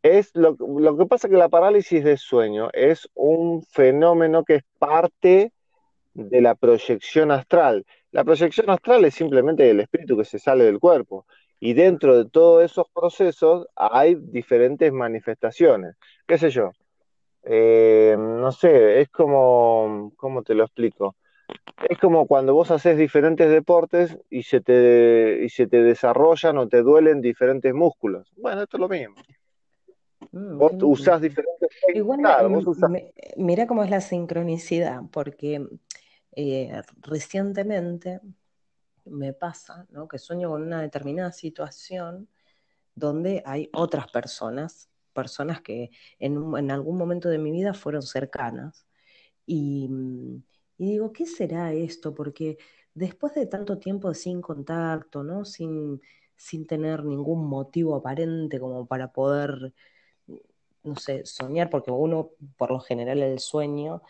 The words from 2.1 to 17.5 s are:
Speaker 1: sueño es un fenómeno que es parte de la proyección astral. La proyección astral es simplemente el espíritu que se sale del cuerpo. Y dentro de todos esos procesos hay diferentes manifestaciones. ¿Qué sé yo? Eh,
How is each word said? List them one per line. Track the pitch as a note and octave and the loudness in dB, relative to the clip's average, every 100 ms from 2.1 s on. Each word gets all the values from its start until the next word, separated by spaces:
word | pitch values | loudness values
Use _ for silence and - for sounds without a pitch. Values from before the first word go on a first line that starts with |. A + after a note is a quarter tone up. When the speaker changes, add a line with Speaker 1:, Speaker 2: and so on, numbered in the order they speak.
| C#3 | 0
Speaker 1:
sueño | - B2 A2 G#2 A2+ | 0 0 0 -4 -6
es | - C3+ E3 - | 0 2 0 -6
un | - C#3+ E3 E3+ E3 | -2 0 0 -2 -6
fenómeno | - - C3 C#3+ E3+ E3+ D#3+ D#3+ | -6 2 4 4 4 4 2 2
que | D#3 D3+ | 2 0
es | _ _ | _ _
parte | C#3+ D#3 E3+ _ F3+ F#3+ A3 _ _ _ _ _ _ | 0 2 0 _ 6 6 4 _ _ _ _ _ _
de | - G2+ B2 | -18 0 4
la | A#2+ A#2 | 4 4
proyección | A#2+ A#2 - G#2+ - D#3 D3+ | 4 2 2 -6 -2 0 2
astral. | C#3 - F3 D3 G#2 - _ _ | 0 2 2 4 0 -6 _ _
La | - | -2
proyección | C#3 D3+ E3 F#3 G#3+ | 2 2 2 0 0
astral | F3+ - G3 D#3+ | 0 2 4 4
es | |
simplemente | - D#3+ C3 C#3 D3+ B2+ | 2 0 2 2 4 6
el | G#2 | 4
espíritu | G#2+ - - A2+ | 0 -6 -2 -2
que | G#2+ | -2
se | G#2 | -4
sale | - C3 | 0 4
del | A#2 G2+ | 4 4
cuerpo. | F3 D#3 A2 F#2+ _ _ _ _ | 4 4 0 -14 _ _ _ _
Y | A2+ | -2
dentro | B2 F#3 E3 C#3+ B2 | 4 4 4 4 4
de | A2 | 4
todos | D#3+ E3+ E3+ | 6 8 8
esos | E3+ - E3+ | 4 0 -6
procesos | - E3+ - F#3 - D#3+ F3 - - | -4 -4 0 -2 2 2 2 -2 -4
hay | G#2 A#2+ D#3 E3+ | 0 4 4 2
diferentes | - A#2+ - A#2+ B2+ C#3+ D#3+ | -4 -12 0 2 2 2 -2
manifestaciones. | C3 A#2+ A2+ A#2 A2 A2+ - E3 G#2+ F2+ - _ _ - | 0 -6 -6 -8 -6 -8 2 4 4 -2 -16 _ _ -2
¿Qué | E3+ | 0
sé | D#3+ | 0
yo? | B2 G2 _ _ _ _ _ _ _ | 0 -4 _ _ _ _ _ _ _
Eh, | - | -2